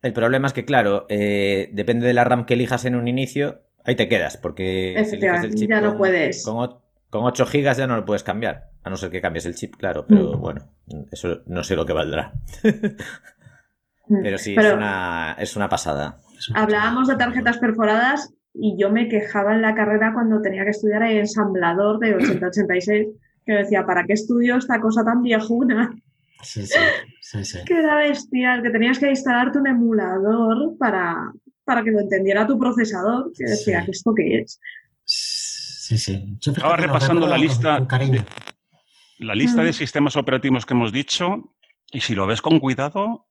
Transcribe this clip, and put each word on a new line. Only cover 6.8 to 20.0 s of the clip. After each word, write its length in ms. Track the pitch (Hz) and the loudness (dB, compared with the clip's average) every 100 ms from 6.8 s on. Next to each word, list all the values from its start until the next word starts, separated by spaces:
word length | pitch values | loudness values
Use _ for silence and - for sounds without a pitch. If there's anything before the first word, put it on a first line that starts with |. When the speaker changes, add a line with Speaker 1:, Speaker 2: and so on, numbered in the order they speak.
| _ _ _ | _ _ _
Speaker 1:
con 140 | 107 | -2
ocho 240 | 123 123 131 | -2 0 0
gigas 300 | 147 139 127 | 2 2 0
ya 100 | 131 | 0
no 80 | 117 | -2
lo 100 | 98 | 0
puedes 160 | 101 | -4
cambiar, 480 | - 101 110 - - - | -2 -4 -4 -6 -14 -16
a 80 | - | -10
no 40 | 92 | -8
ser 120 | 90 | -6
que 120 | 90 | -4
cambies 260 | 90 82 87 | -4 -4 -8
el 80 | 85 | -8
chip, 200 | - - | -12 -6
claro, 300 | 98 78 73 | -6 -6 4
pero 300 | 104 71 - | 6 6 -4
Speaker 2:
Mm. 20 | |
Speaker 1:
bueno, 220 | 87 71 - _ - 76 71 | -6 -8 -14 _ -16 -16 -14
eso 300 | - 90 85 - | -8 -6 -6 -6
no 160 | 90 | -8
sé 120 | 85 90 | -2 -2
lo 100 | 80 | 0
que 80 | |
valdrá. 400 | 78 76 76 - - - - | -2 -2 -4 -6 -8 -12 -2
<laughs> 680 | 220 214 208 - - - - _ - _ _ _ _ _ _ | 0 0 -4 -6 -16 -16 -20 _ -20 _ _ _ _ _ _
Speaker 2:
Mm. 160 | 208 | 2
Speaker 1:
Pero 140 | 107 98 | 2 -4
sí, 160 | - 101 | 0 4
Speaker 2:
Pero 140 | 214 | 4
Speaker 1:
es 40 | |
una, 640 | 104 104 95 90 85 80 - | 4 0 -2 -4 -4 -6 -6
es 160 | 104 - | -6 -4
una 140 | 101 | -2
pasada. 480 | 87 82 71 73 - _ - | -2 -2 -4 -4 -8 _ -14
Speaker 3:
Es 120 | - | -6
una 140 | 214 | -2
Speaker 2:
hablábamos 440 | 214 208 220 240 262 | 0 0 0 0 0
de 60 | |
Speaker 3:
pasada. 180 | 262 240 | 2 0
Speaker 2:
tarjetas 260 | 247 233 233 | 0 -2 0
perforadas 760 | 240 220 214 226 247 285 - _ _ | 0 0 2 2 2 0 -6 _ _
y 220 | - 214 180 | -4 -4 0
yo 140 | 196 | 2
me 160 | 220 226 | 2 2
quejaba 460 | 220 208 208 196 220 | 0 -2 -2 2 2
en 60 | |
la 120 | 220 | 2
carrera 380 | 220 208 208 | 2 2 2